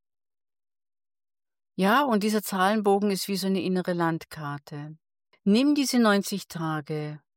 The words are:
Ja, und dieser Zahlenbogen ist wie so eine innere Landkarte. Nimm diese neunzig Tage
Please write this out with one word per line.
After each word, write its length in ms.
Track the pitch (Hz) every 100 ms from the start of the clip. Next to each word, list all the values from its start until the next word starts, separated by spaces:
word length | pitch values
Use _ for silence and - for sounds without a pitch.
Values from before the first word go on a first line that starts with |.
| _ _ _ _ _ _ _ _ _ _ _ _ _ _ _ _ _ -
Ja, 280 | 190 240
und 200 | 285 214
dieser 180 | 208 214
Zahlenbogen 720 | - 196 190 220 202 196 208
ist 160 | 196 -
wie 100 | 196
so 100 | 196
eine 140 | 190
innere 320 | 185 185 175
Landkarte. 1040 | 175 165 165 - - 147 143 - 147 151 156 _ _ _ _
Nimm 320 | 196 214 285 294
diese 240 | 254 247
neunzig 480 | 220 202 196 196 -
Tage 720 | 165 160 156 147 151 151 151 _